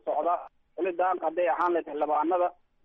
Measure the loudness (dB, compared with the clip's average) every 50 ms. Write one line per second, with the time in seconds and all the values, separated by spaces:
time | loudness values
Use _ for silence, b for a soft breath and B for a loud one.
0 | -2 -2 -2 0 0 0 -2 -2 -4 -10 -20 _ _ _ _ -4 -4 -2 0 0
1 | 0 0 0 0 -2 -2 0 0 2 2 2 2 2 2 2 0 -2 -4 -4 -2
2 | 0 0 2 2 2 2 2 2 0 0 -2 -6 _ _ _ _ _